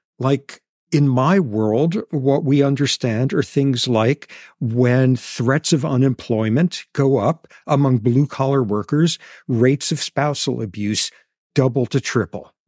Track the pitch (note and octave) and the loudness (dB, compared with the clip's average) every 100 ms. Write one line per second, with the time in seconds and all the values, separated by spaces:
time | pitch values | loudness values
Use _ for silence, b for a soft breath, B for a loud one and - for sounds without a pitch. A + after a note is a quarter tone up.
0 | _ - C3 C#3 - - _ _ _ D#3 | _ -4 0 0 -4 -20 _ _ _ 2
1 | C#3+ B2+ C3+ G3 C#3+ G#2 A2 A2 E3 F#3 | 2 2 2 2 0 0 0 0 0 -2
2 | - D#3 C3 C#3 C#3 C#3+ C#3 C#3 C#3 - | -6 -2 0 0 2 2 2 0 -2 -2
3 | B2+ A2 C3 - C3+ - C#3 B2 B2+ A2+ | -2 0 0 -2 -2 0 0 0 0 2
4 | A2 D3 - B B _ A#2+ A#2 B2 B2+ | 2 0 -6 B B _ -4 0 2 4
5 | C3 B2+ - - A#2+ C#3 - D#3 A#2+ B2+ | 2 0 -4 -4 0 0 0 -2 0 0
6 | C3+ B2 - A2+ A2 A#2 F3 - - - | 0 -2 -4 -2 0 0 0 -2 -8 -2
7 | C3+ C3+ G#2 D#3+ _ b - C#3+ C#3 B2+ | 0 2 0 -2 _ b -4 0 2 2
8 | G#2 B2 C#3+ - C3+ C#3 A2+ G#2 G2+ D3+ | 2 2 0 -2 -2 0 0 -2 -2 0
9 | E3 - B B - A#2+ B2 C#3 - D3+ | 0 -2 B B -4 2 2 2 -2 -6
10 | - - D3 C#3+ - B2 A2 G#2 G#2 G#2+ | -4 -4 -2 -2 -4 -4 -6 -6 -4 -2
11 | - b b _ _ - C3 B2 A#2+ C#3 | -4 b b _ _ 0 0 0 -2 -2
12 | - B2 G2 - - _ | -2 -4 -4 -8 -16 _